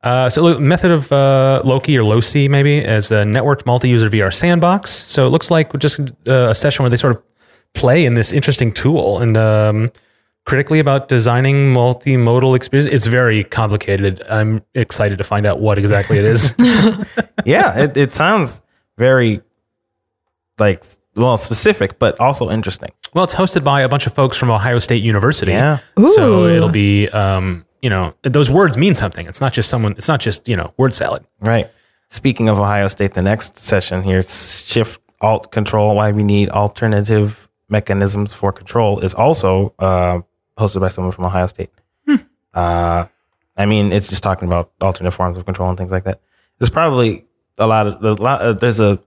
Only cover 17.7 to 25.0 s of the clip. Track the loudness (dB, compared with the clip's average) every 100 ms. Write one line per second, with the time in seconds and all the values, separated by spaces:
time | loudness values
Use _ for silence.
17.7 | 2 0 0 -2 0 0 0 -2 -8 _
18.7 | _ _ 0 2 4 2 -2 _ _ _
19.7 | _ _ _ _ _ _ _ _ -2 0
20.7 | 0 -8 -20 _ -2 0 0 -2 -2 0
21.7 | 0 -4 0 -2 2 0 0 -2 -4 -4
22.7 | -8 -14 _ -6 -2 -2 0 0 0 0
23.7 | 0 0 0 -2 0 -2 0 0 0 0
24.7 | -2 0 0